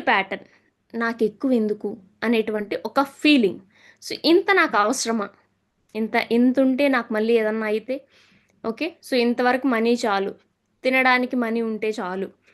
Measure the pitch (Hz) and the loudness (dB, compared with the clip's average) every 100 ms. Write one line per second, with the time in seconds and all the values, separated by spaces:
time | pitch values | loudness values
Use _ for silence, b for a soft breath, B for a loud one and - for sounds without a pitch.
0 | - 214 190 196 - b b _ _ 226 | 0 0 -2 -8 -14 b b _ _ -6
1 | 233 226 214 208 277 247 214 208 208 - | -6 -2 -2 -2 0 0 0 -2 -6 -12
2 | - _ 220 226 220 214 208 - 220 - | -16 _ -2 0 0 -4 -6 -8 -4 -2
3 | 277 - 302 285 196 - - b b b | -2 0 4 4 4 -2 -12 b b b
4 | - - 294 349 392 381 320 214 208 269 | -12 -4 2 4 4 2 2 2 2 0
5 | 226 226 202 - _ _ _ _ _ 214 | -2 -4 -6 -12 _ _ _ _ _ -8
6 | 220 233 - 233 254 254 262 254 285 247 | -2 -2 2 4 4 4 2 2 2 0
7 | 233 214 220 233 214 220 214 214 208 269 | -2 -2 2 2 0 -2 -2 -4 -4 -8
8 | - b b b b _ 226 220 311 - | -10 b b b b _ -10 -6 -8 -10
9 | - 254 240 240 247 254 269 226 233 240 | -4 0 2 2 0 0 0 0 0 0
10 | 226 196 196 - _ _ _ _ 254 262 | 0 -2 -4 -8 _ _ _ _ 0 2
11 | 254 247 254 254 226 233 226 214 220 214 | 4 2 2 -2 -2 -2 -4 -4 -4 -6
12 | 185 190 190 - b | -6 -6 -8 -12 b